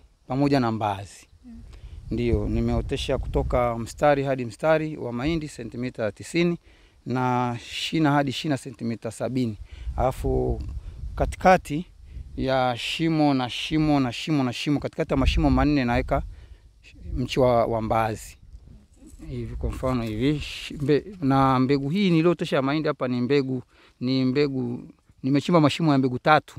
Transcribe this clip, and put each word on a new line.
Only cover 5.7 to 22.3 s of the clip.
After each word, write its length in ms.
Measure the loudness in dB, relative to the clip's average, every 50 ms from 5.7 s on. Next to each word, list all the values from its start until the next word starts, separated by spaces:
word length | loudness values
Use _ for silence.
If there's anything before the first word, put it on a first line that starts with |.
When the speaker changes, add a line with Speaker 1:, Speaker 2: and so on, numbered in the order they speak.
| -8 -8 -8 -8 -6 -4 -4 -4
Speaker 1:
tisini 460 | -4 -6 -10 -4 0 2 2 2 2 -2 -6 -14 -20 -20 -20 _ _ _ _
na 520 | -4 -2 0 2 2 2 2 2 0 -2 -6 -8 -10
shina 420 | -8 -8 -6 -2 0 2 2 4
hadi 200 | 4 4 2 2
shina 260 | -2 -4 -2 -2 -2 -2
sentimita 540 | -4 -8 -12 -8 -6 -6 -6 -6 -6 -8
sabini. 460 | -6 -6 -6 -4 -2 0 0 -2 -2 -6 -12 -16 -16 -10 -10 -6 -2 0
Alafu 640 | 0 0 0 -2 -2 -2 0 0 0 0 -2 -4 -6 -8 -10 -10 -12 -12 -14 -12 -12 -10 -4
katikati 680 | -2 -2 -2 -2 2 6 6 6 6 4 -2 -6 -6 -6 -8 -14 -20 -20 -16 -14 -14 -14 -12 -8 -4
ya 380 | -2 0 2 2 2 0 0 -2
shimo 560 | -4 -6 -4 -2 0 2 2 4 4 4 4
na 160 | 2 0 -2
shimo 500 | -4 -6 -6 -2 0 2 2 4 4 4
na 140 | 2 0 -2
shimo 300 | -6 -4 -2 0 0 0
na 100 | 0 -2
shimo, 260 | -4 -2 0 0 0
katikati 340 | -2 -4 -4 -4 -2 0 0
ya 40 | 2
mashimo 320 | 2 4 4 4 4 4
manne 360 | 4 4 4 4 2 2 2
naweka 380 | 2 0 0 0 0 0 -2 -2 -4 -10 -16 -20 -20 -20 -20 -20 -20 _ _ -20 -20 -20 -16 -10 -6 -4
mchi 260 | -4 -4 -2 2 2
wa, 260 | 4 4 4 4 2
wa 160 | 2 0 -2
mbaazi. 560 | -2 0 0 0 0 0 -2 -6 -10 -16 -20 -20 -20 -20 -20 -20 -20 -20 -20 -20 -20 _ _ -20 -20 -20 -20 -16 -14 -10
Hivi 260 | -8 -8 -8 -8 -6
kwa 140 | -6 -6 -6
mfano 340 | -4 -4 -2 -2 0 0 -2
hivi, 360 | -2 -2 0 0 0 0 -2
shi-, 340 | -4 -8 -10 -12 -12 -12 -8 -4
mbe-, 400 | 0 2 2 2 0 -2 -8 -2
na 380 | 0 2 4 4 4 4 4 4
mbegu 300 | 4 2 2 0 0 -2
hii 200 | 0 2 2 4
niliotesha 520 | 4 4 4 4